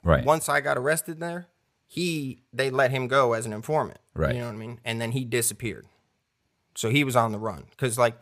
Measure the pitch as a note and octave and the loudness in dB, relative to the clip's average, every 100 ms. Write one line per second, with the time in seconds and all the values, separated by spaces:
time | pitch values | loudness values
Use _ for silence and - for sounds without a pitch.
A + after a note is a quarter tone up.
0 | E2+ D2 B2+ D#3+ - D3 C#3+ C3+ C3+ D#3+ | 4 4 4 2 2 0 0 0 0 -2
1 | - D#3+ E3+ E3+ F3 _ _ _ _ D#3+ | -4 -8 -8 -8 -12 _ _ _ _ -4
2 | F3 D#3+ C3+ - _ B2 C3+ C3 B2+ C3 | -2 -2 -6 -10 _ -4 0 2 2 0
3 | B2 C#3 B2 A2+ A2+ G#2+ A#2+ D#3 G2 - | 2 4 4 2 -2 -6 -2 -2 -2 -8
4 | _ - D#2 B2 A#2+ G#2+ A2+ A#2+ A#2 A2+ | _ -2 0 0 -6 -8 -12 -10 -6 -4
5 | A#2 C3 B2 A#2+ - G#2 A2+ A#1+ - _ | -2 -4 -2 -2 -2 -4 -6 -8 -14 _
6 | _ _ _ _ _ _ _ - A2+ C#3 | _ _ _ _ _ _ _ -6 2 2
7 | C3+ A#2+ A2+ G#2+ A2 D#2 - - C3 A#2 | 4 4 2 0 -6 -8 -14 -4 -2 2
8 | A#2+ A#2 | 2 2